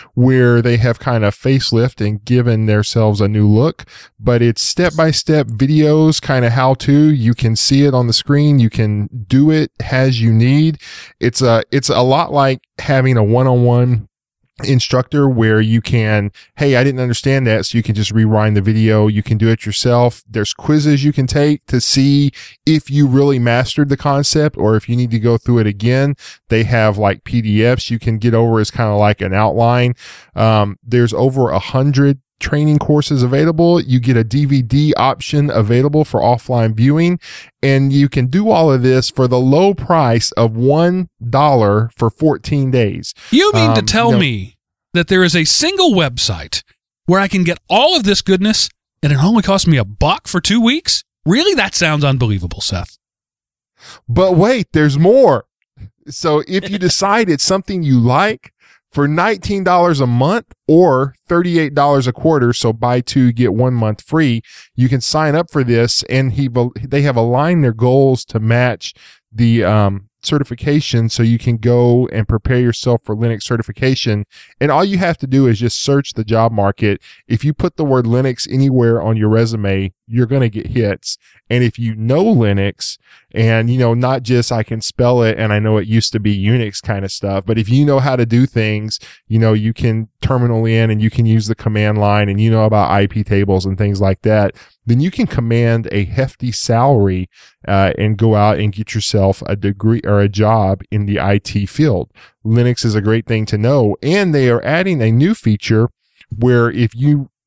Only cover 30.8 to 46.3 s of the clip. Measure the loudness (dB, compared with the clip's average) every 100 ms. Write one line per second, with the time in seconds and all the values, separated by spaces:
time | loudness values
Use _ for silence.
30.8 | -2 0 0 2 -2 0 0 -2 -2 -2
31.8 | 0 2 2 0 _ _ -6 -2 2 0
32.8 | 2 0 0 0 0 0 0 2 2 2
33.8 | 2 -2 2 0 0 0 0 0 0 0
34.8 | 2 2 0 -2 -4 -2 0 0 0 2
35.8 | 2 0 0 0 0 -2 -2 -2 -2 0
36.8 | 2 2 0 -2 -8 -20 -20 _ 0 2
37.8 | 2 2 2 0 -2 0 2 2 4 2
38.8 | 2 2 0 -2 0 2 2 2 2 0
39.8 | -2 0 2 0 -2 -2 -2 0 0 2
40.8 | 2 0 -6 _ -6 0 2 2 2 2
41.8 | -2 -2 -4 0 -2 -2 -2 -2 0 0
42.8 | 0 -4 -12 -16 -2 2 2 2 2 2
43.8 | 0 0 2 2 0 -2 -10 _ _ _
44.8 | _ -4 0 2 2 2 0 0 -2 0
45.8 | 0 2 0 -2 -6